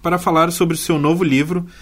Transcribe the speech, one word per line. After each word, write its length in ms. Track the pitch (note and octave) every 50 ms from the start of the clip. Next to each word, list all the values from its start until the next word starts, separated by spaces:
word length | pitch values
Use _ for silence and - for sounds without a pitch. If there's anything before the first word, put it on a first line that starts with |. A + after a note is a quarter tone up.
para 160 | - E3+ F3 F3
falar 320 | - F#3+ E3 D#3+ E3 E3+
sobre 240 | E3+ - F3+ E3 D#3+
o 40 | D#3
seu 200 | - - E3 D3
novo 240 | C#3+ D3+ E3+ F3
livro, 420 | F#3 D3+ C3 C3+ D3 D#3+ F3+ F3+ F3 - - -